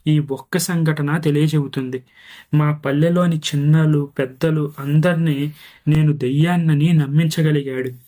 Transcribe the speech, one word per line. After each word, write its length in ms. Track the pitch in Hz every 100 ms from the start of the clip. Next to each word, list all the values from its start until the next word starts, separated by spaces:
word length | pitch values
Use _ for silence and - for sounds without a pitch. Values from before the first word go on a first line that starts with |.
| 156
ఈ 120 | 151
ఒక్క 380 | 143 131 - 180
సంఘటన 600 | 180 170 160 151 143 165
తెలియజెబుతుంది. 840 | 156 147 156 151 139 139 127 131 - _ - - -
మా 180 | 151 147
పల్లెలోని 640 | 151 139 143 170 175 175 156
చిన్నలు, 720 | - 143 143 160 156 147 143 -
పెద్దలు 540 | 131 131 160 156 147 139
అందర్నీ 760 | 139 156 180 165 165 139 147 151 - - 147
నేను 260 | 156 151
దెయ్యాన్నని 800 | 143 127 143 170 175 160 143 165
నమ్మించగలిగాడు. 960 | 160 139 151 165 170 156 147 135 131 127 127